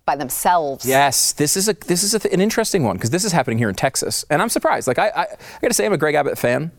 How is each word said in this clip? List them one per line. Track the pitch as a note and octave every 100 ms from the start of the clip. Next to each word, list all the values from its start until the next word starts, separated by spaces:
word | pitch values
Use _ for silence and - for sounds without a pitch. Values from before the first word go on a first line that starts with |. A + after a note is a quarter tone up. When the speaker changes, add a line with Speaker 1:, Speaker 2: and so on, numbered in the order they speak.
| -
Speaker 1:
by | C#3+
themselves. | B2+ - F#3 F3 C#3+ C3 B2
Speaker 2:
Yes, | C3+ C#3 - -
this | - D3 F#3+
is | G#3
a, |
this | - - F3
is | G3+
a | A3
th-, | -
an | F3
interesting | G#3+ - G#3+ F#3+
one, | A2+ F2+
'cause | A#2
this | E3+ G#3+
is |
happening | E3 B2+ A2+
here | A2
in |
Texas, | F#2+ C3+ - G#2 - -
and | D3+
I'm | A3+
surprised. | - D#4+ - -
Like, | B2+
I, | G#3
I, | D#3+
I | F#3 - - -
gotta | B3
say, | A#3
I'm | G#3
a | E3+
Greg | D3+
Abbott | D3 C#3 -
fan. | A#2+ B2+ D#3+